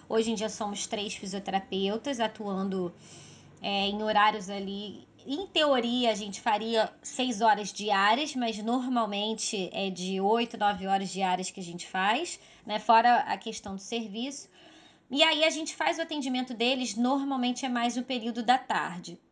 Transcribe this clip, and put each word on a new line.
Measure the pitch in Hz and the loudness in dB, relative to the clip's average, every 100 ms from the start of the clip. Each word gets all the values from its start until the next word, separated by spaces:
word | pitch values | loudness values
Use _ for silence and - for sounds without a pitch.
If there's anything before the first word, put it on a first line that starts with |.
| - | -2
hoje | 226 226 | 0 2
em | 214 | 0
dia | 214 | -2
somos | - 208 196 - | -4 -6 -6 -6
três | 214 196 - | -4 -4 -8
fisioterapeutas | 196 196 196 190 196 190 196 220 285 247 | -8 -6 -2 -2 -2 0 0 0 -4 -2
atuando, | 214 214 208 190 196 190 180 - - - - - - - | -2 -2 -4 -2 -2 -2 -4 -6 -20 -20 -20 -20 -20 -8
é, | - 202 202 | -2 0 0
em | 208 | 0
horários | 214 208 214 214 190 | 2 4 4 2 -6
ali. | 202 196 202 208 - - - - | -6 -6 -8 -10 -14 -20 -18 -8
Em | 285 392 | -6 -2
teoria, | 339 302 262 233 247 240 | 2 4 4 2 2 2
a | 202 | 0
gente | 208 190 | -4 -4
faria | - 208 226 226 214 - | 0 0 2 2 2 -2
seis | - - 254 202 | -10 -4 -2 4
horas | 226 208 196 | 4 4 0
diárias, | - 208 196 202 240 302 262 | -6 0 4 4 4 2 -2
mas | 233 208 | -2 -2
normalmente | 214 254 254 247 220 202 214 220 - 208 175 | 0 0 0 0 0 0 -2 -2 -4 -4 -4
é | 185 196 | -4 -4
de | 175 185 190 | -4 -4 0
oito, | 196 233 240 - | 2 2 0 0
nove | 208 190 190 | 0 0 0
horas | 196 190 | -2 -2
diárias | 175 185 180 185 | -2 0 0 -4
que | - | -8
a | |
gente | 175 175 - | -10 -10 -6
faz, | 185 190 247 349 - - - - | 0 2 0 -4 -10 -18 -18 -6
né? | 214 | -4
Fora | - 226 233 233 | 6 6 8 4
a | - 196 | 2 -4
questão | 226 220 202 190 | -6 -10 -10 -10
do | |
serviço. | - 233 220 208 262 277 - _ - - - _ _ | -6 -6 -6 -6 -8 -8 -16 _ -20 -20 -20 _ _
E | 277 | 2
aí | 320 302 | 4 4
a | 320 | 2
gente | 294 320 - | 2 -6 -2
faz | 320 320 | 0 0
o | |
atendimento | 320 302 262 254 247 | -2 -4 -2 -2 -4
deles, | 220 240 262 240 226 | 0 0 2 -2 0
normalmente | 247 277 277 262 247 247 262 | 2 2 0 0 0 -2 -2
é | |
mais | 240 240 240 | 0 0 -2
o | |
período | 247 254 220 226 | -4 -4 -4 -2
da | 226 254 | 2 2
tarde. | - 190 156 175 165 170 _ | 2 -2 -2 -6 -12 -16 _